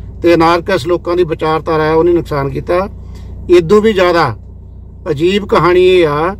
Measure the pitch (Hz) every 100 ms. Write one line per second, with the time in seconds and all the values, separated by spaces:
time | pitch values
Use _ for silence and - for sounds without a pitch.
0 | - - 170 170 165 170 170 185 147 170
1 | 175 175 175 160 156 156 156 156 156 160
2 | 175 170 - 147 139 143 143 175 202 -
3 | - - - - - 180 165 208 214 196
4 | 180 170 147 107 - - - - - -
5 | 180 139 175 202 196 202 160 180 185 180
6 | 160 147 170